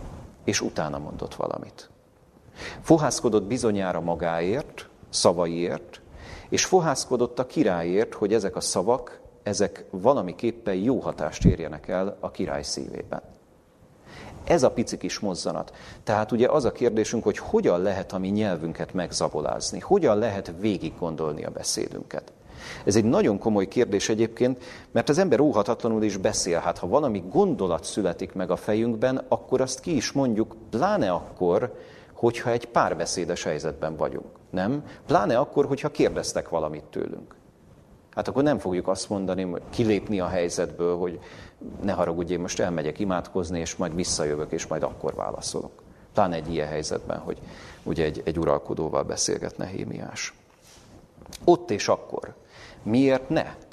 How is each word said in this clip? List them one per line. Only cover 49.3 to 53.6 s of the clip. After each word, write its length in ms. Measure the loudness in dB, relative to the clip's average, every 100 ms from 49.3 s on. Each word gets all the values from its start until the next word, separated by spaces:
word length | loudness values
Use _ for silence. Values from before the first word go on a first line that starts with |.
| -2 -4 -8
Nehémiás. 800 | -8 -6 -8 -8 -10 -8 -10 -12 _ _ -20 -20 -20 -20 -20 -20 -18 0
Ott 260 | 4 4 2
és 180 | -2 2
akkor 460 | 0 -2 -8 -8 -14 -20 -20 -20 -10
miért 460 | 0 4 6 4 2
ne 260 | -2 -2 -8